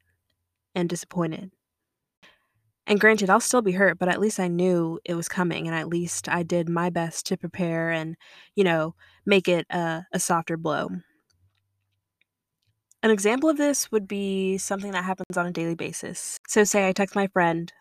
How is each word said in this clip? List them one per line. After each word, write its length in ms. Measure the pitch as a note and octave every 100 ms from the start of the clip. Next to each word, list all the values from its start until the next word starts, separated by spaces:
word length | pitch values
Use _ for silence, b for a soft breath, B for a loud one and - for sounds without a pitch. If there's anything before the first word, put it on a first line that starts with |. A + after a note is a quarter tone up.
| _ _ _ _ _ _ _ F#3
and 120 | F3
disappointed. 640 | F3 - F3+ E3 D#3+ F#3 _ _ _ _ _ _ _ b b b b _ _ -
And 140 | G#3
granted, 320 | G#3+ A3 F#3+
I'll 80 | G#3+
still 240 | - B3
be 80 | G#3
hurt, 260 | F3+ G3 F3
but 120 | F3+
at 100 | -
least 200 | G#3 -
I 80 | F3+
knew 520 | F3 F#3 F3 E3 E3
it 120 | - E3+
was 120 | E3
coming, 380 | - F3 - E3
and 100 | E3
at 140 | D#3
least 400 | E3+ F3 - -
I 140 | F3
did 260 | E3 F3 E3+
my 220 | E3+ F3
best 340 | E3+ E3 - -
to 100 | F#3+
prepare 540 | F3 - E3+ E3 E3
and, 260 | E3 D#3+ E3 B B B
you 100 | -
know, 300 | F#3 E3 D#3+ - b b -
make 220 | G3+ F3+
it 180 | F3 D#3
a, 340 | F3+ E3 D#3+ F#3
a 60 | G3
softer 360 | - E3+ E3 E3
blow. 340 | D#3+ C#3+ - F#3 - _ _ _ _ _ _ _ _ _ _ _ _ _ _ _ _ _ _ _
An 80 | A3
example 400 | G#3+ G3+ B3+ D#4
of 80 | D4
this 340 | D4 C#4 -
would 160 | A3 F#3+
be 520 | G3+ G3 F#3+ F#3+ F#3+
something 320 | - G3 G3+
that 120 | F#3+
happens 320 | F3+ F#3 F#3 F3+
on 120 | F3
a 40 |
daily 220 | E3+ E3
basis. 640 | E3 D#3+ E3+ - F3+ - - -
So 160 | A3
say 240 | G#3 G#3 F#3+
I 40 |
text 240 | F#3+ G3 G3+
my 100 | G3
friend, 480 | F#3 E3+ E3 E3+ -